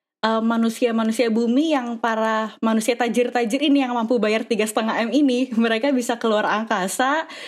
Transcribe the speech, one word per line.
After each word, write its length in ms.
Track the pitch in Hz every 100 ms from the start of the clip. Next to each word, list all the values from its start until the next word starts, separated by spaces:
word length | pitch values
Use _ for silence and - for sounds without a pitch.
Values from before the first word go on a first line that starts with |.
| _ _
eh, 160 | 220 220
manusia-manusia 880 | 226 226 226 226 240 226 220 220 233
bumi 480 | 220 233 247 320 277
yang 200 | 240 233
para 600 | 233 220 220 220 220 -
manusia 380 | 226 220 226 240
tajir-tajir 640 | 240 214 240 240 233 262
ini 240 | 294 277
yang 80 | 254
mampu 240 | 240 226 247
bayar 260 | 214 220
tiga 220 | 226 220
setengah 320 | 214 240 220 170
M 140 | 226
ini, 400 | 262 277 247 254
<laughs> 80 | 226
mereka 320 | 233 226 285
bisa 240 | 254 240 233
keluar 280 | 226 214
angkasa, 840 | 190 208 226 208 190 - 262 302 320 -